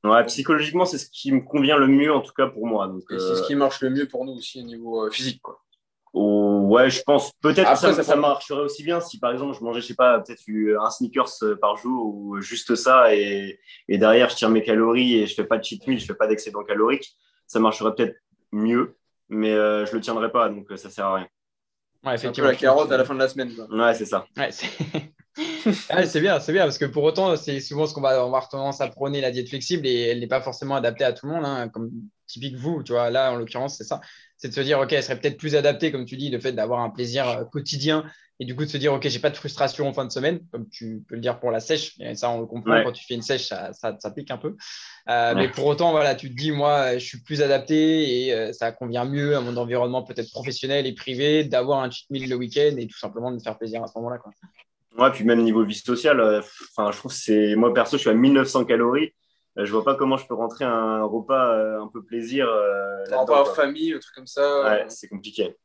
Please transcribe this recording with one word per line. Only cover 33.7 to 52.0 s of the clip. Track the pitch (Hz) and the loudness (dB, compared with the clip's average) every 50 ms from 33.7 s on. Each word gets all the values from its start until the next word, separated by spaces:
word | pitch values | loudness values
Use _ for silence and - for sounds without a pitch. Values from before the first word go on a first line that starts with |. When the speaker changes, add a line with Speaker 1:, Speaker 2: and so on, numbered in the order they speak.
| - | -8
Speaker 3:
c'est | - - | -10 -8
ça. | - - 139 - - - - _ _ _ _ | -8 -8 -10 -10 -18 -20 -20 _ _ _ _
C'est | - 131 | -14 -10
de | 117 | -6
se | 143 | -4
dire, | 135 135 151 135 | 0 2 2 2
OK, | 135 123 156 | 2 2 0
elle | 143 131 | -2 0
serait | - 131 120 | -2 -6 -2
peut-être | - 147 139 - | -2 -4 -4 -2
plus | - 151 147 | -6 0 0
adaptée, | 147 143 147 143 - 165 156 147 | 4 4 4 2 2 -2 -2 -2
comme | 131 123 | -4 -8
tu | 120 127 | -8 -10
dis, | 131 139 143 | -8 -6 -6
le | 123 117 | -6 -4
fait | 107 131 127 | -4 -4 -2
d'avoir | 113 107 113 123 120 | -2 -2 -2 0 -2
un | 120 113 | -2 -4
plaisir, | 104 - 123 120 120 135 135 123 | -4 -6 -8 -4 -2 -2 -2 -2
euh, | 117 113 117 | -2 -4 -6
quotidien, | - - 147 143 - 156 139 135 156 156 156 156 156 - _ _ _ _ _ | -8 -8 -10 -8 -6 -8 -4 0 0 0 0 -2 -6 -16 _ _ _ _ _
et | 127 | -12
du | 123 127 | -10 -6
coup | 127 151 | -6 -6
de | 147 | -6
se | - | -4
dire, | 143 131 147 139 | -2 0 0 0
OK, | 135 147 147 | 0 0 -4
j'ai | 117 120 | -4 0
pas | - 147 | -2 -2
de | 147 | -4
frustration | - - 135 - - 139 135 - - 147 139 | -2 -12 -12 -4 -2 -2 -2 -2 -4 -4 -4
en | - | -2
fin | - 131 | -4 -6
de | 123 - | -6 -6
semaine, | 131 127 151 180 175 - - - | -2 -2 -2 -2 -4 -8 -12 -12
comme | 120 113 104 | -12 -12 -12
tu | - - 117 113 110 107 104 _ | -14 -14 -12 -12 -12 -12 -14 _
peux | 110 | -12
le | 117 | -6
dire | 117 123 117 - | -4 -4 -4 -2
pour | - 123 | -4 -2
la | 113 113 | -2 -2
sèche, | 113 - 160 143 - - - _ | -2 -2 -2 -2 -2 -8 -12 _
et | - 117 117 | -12 -12 -10
ça, | 107 - 120 | -4 -4 -2
on | 117 117 | -2 -4
le | 117 | -6
comprend, | 110 - 120 104 113 110 | -8 -10 -8 0 2 4
Speaker 1:
Ouais. | 113 110 | 4 4
Speaker 3:
quand | 101 101 | 2 -4
tu | - - | -8 -10
fais | - 127 | -10 -10
une | 117 113 | -8 -4
sèche, | - 139 127 - - | -4 -4 -4 -2 -6
ça, | 104 92 98 95 98 | -8 -8 -10 -12 -14
ça, | - - 113 104 - | -10 -10 -10 -10 -8
ça | - 107 | -12 -12
pique | 104 - 143 143 | -12 -12 -12 -10
un | 131 120 | -12 -10
peu. | - - - _ - - - - - - - - _ - | -8 -10 -12 _ -18 -18 -18 -18 -18 -20 -20 -18 _ -2
Euh, | 120 120 120 117 117 | 0 2 2 2 2
Speaker 1:
Ouais. | 95 98 | 2 0
Speaker 3:
mais | - | 0
pour | - - 135 | 0 0 0
autant, | 147 147 147 170 170 | 0 2 4 2 2
voilà, | 160 156 147 143 135 | 4 4 2 2 0
tu | - - 135 | -2 -6 -12
te | 123 | -10
dis, | 123 143 156 151 | -4 -4 -2 -2
moi, | 143 143 147 147 143 135 127 123 123 | 2 2 2 4 4 2 0 0 -2
je | 123 | -4
suis | - - - | -8 -14 -16
plus | - _ 156 143 147 | -10 _ -2 0 2
adapté, | 139 139 139 - - 156 156 156 160 160 160 156 135 123 123 127 | 2 2 2 2 2 2 4 4 4 4 2 2 0 0 0 0
et, | 131 123 | 0 0
euh, | 110 113 107 - | -2 -2 -4 -6
ça | - 117 117 117 | -4 -4 -4 -4
convient | - 127 120 117 120 120 | -6 -8 -6 -4 -4 -4
mieux | 131 139 143 143 143 147 | -2 -2 -2 0 2 0
à | 139 | 0
mon | 123 120 120 | 0 -2 -4
environnement | 120 120 117 123 123 120 123 123 127 127 | -4 -4 -2 0 0 0 0 -2 -4 -6
peut-être | - 120 120 113 113 - | -6 -8 -8 -8 -8 -8
professionnel | - 123 135 123 - - 131 139 143 139 | -10 -8 -8 -8 -6 -4 -2 -2 0 -2
et | 131 123 | -2 -6
privé, | - - - 127 123 139 147 151 156 151 | -8 -10 -10 -4 -2 0 2 2 2 2
d'avoir | 139 123 127 127 135 143 135 131 | 2 0 -2 0 0 0 0 -2
un | 123 | -4
cheat | 117 - | -6 -10